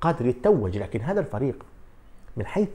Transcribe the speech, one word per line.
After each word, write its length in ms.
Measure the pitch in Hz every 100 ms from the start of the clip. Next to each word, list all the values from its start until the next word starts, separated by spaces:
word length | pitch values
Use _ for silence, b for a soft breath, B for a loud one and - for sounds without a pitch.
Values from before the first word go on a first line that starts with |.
قادر 240 | - - 123
يتوج. 520 | 123 208 170 95 101
لكن 240 | 98 107
هذا 180 | 135 202
الفريق 460 | 147 107 139 - - - - - - - - -
من 80 | 98
حيث 240 | 190 208